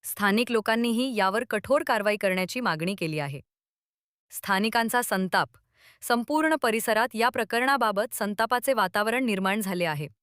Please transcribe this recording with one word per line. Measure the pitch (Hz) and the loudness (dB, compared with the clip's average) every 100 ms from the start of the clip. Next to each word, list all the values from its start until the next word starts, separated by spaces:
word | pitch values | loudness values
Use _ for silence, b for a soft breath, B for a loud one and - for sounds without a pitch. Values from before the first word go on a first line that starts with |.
स्थानिक | - - 202 208 247 | -12 -2 2 2 0
लोकांनीही | 233 214 226 240 226 262 220 | 0 0 0 0 0 -2 0
यावर | 190 196 254 | 0 0 -2
कठोर | 214 - 277 320 | -6 0 0 2
कारवाई | 226 202 208 | 0 0 0
करण्याची | 196 185 185 247 | 0 0 -2 -2
मागणी | 233 160 175 196 | -4 -2 -4 -4
केली | 165 151 | -4 -4
आहे. | 143 139 _ _ _ _ _ _ _ _ _ | -6 -8 _ _ _ _ _ _ _ _ _
स्थानिकांचा | - - 190 220 233 226 240 | -12 0 0 2 0 2 0
संताप. | 240 196 185 196 143 _ _ b b b | 0 -2 0 0 -2 _ _ b b b
संपूर्ण | - 240 226 302 311 311 | 0 0 2 2 2 2
परिसरात | 233 220 226 214 247 | 2 0 0 0 0
या | 220 233 | 0 0
प्रकरणाबाबत | 254 220 233 254 269 214 196 220 | 0 -2 0 2 2 2 0 -2
संतापाचे | - 202 208 220 247 269 | -4 -4 -2 0 0 2
वातावरण | 240 185 208 214 240 254 | 2 2 2 0 0 0
निर्माण | 196 190 208 | 0 0 0
झाले | 190 180 170 | -2 -2 -2
आहे. | 147 147 _ | -2 -6 _